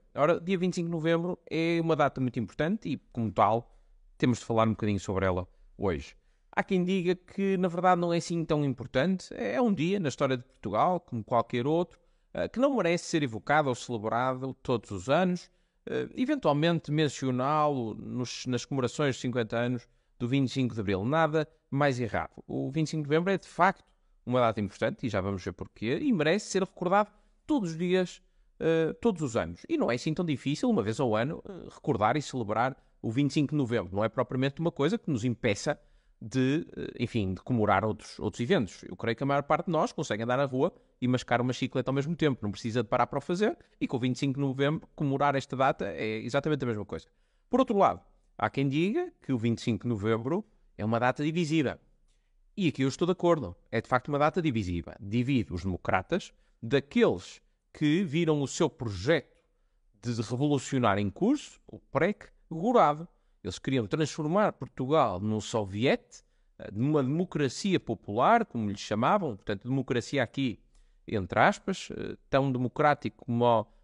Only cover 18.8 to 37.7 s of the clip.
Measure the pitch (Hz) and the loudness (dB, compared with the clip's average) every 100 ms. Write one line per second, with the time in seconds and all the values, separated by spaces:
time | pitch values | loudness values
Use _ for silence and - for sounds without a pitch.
18.8 | 123 - 147 120 127 120 107 117 120 123 | -2 0 -2 0 -4 -2 -2 -2 -2 -4
19.8 | - _ _ _ 120 139 127 135 123 110 | -8 _ _ _ -2 0 0 0 -2 -2
20.8 | 95 95 113 160 160 156 151 _ _ 139 | -2 -2 0 2 2 0 -4 _ _ 0
21.8 | 147 123 113 87 80 - - 135 135 151 | 0 0 -2 -4 -4 -12 -8 -6 -4 -2
22.8 | 151 156 143 156 180 190 - - 185 - | -2 -4 0 0 2 -2 -4 2 2 2
23.8 | _ _ _ _ - 127 117 107 95 - | _ _ _ _ 0 4 4 2 -4 -2
24.8 | - - 117 101 98 95 95 - 92 - | -2 -2 -2 -2 -2 -4 -6 -8 -12 -6
25.8 | 107 151 294 185 151 202 - 190 185 - | -2 0 2 2 2 2 0 -2 -2 -4
26.8 | 175 202 214 _ _ _ - 294 175 160 | 2 2 2 _ _ _ -2 0 0 -2
27.8 | 180 185 180 - _ _ _ _ 160 160 | 0 2 0 -6 _ _ _ _ 2 4
28.8 | 160 - 233 175 143 107 82 87 - 320 | 2 0 0 0 0 0 -2 -6 -4 -2
29.8 | 208 123 156 156 170 131 135 151 254 208 | 0 0 -2 -2 -2 -2 -2 0 2 2
30.8 | 104 117 127 107 131 - - 185 - - | 0 0 2 2 0 -4 -12 -16 -16 -8
31.8 | - 113 107 147 - 127 104 107 127 - | -2 2 2 2 -2 -6 -2 0 0 -2
32.8 | _ _ 117 117 143 160 135 147 120 117 | _ _ -4 0 2 2 2 0 0 -2
33.8 | 90 98 110 - 120 127 135 - 165 - | -2 -2 0 0 -2 0 -2 0 -4 0
34.8 | 147 226 - 123 123 110 120 95 151 147 | 0 0 -2 -2 -2 0 0 0 -2 -4
35.8 | _ _ _ _ 113 131 131 156 - - | _ _ _ _ -4 0 2 0 -4 -10
36.8 | - - 120 117 95 90 - 120 104 | -10 -6 -2 0 -2 -4 -2 2 4